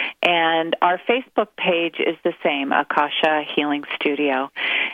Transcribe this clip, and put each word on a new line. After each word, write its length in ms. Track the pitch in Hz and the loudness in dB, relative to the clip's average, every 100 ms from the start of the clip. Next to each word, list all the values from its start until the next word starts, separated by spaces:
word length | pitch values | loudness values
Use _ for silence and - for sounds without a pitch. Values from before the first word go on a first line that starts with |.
| - - | -6 -2
And 540 | 175 170 165 165 165 - | 0 2 2 2 0 0
our 180 | 180 180 - | 0 2 0
Facebook 400 | 240 - - 208 - | -2 -2 -2 -2 -2
page 400 | 185 170 170 - | 0 0 -2 -2
is 160 | - 160 | -4 -2
the 100 | 170 - | -4 -2
same, 300 | 170 143 139 | -2 0 0
Akasha 720 | - 143 - 147 - 160 156 147 | 0 0 0 0 2 2 2 -2
Healing 300 | - 147 147 - | -2 -2 -2 -4
Studio. 560 | - 147 143 143 131 135 - - - - | -4 -2 0 0 0 -2 -4 -2 -2 -2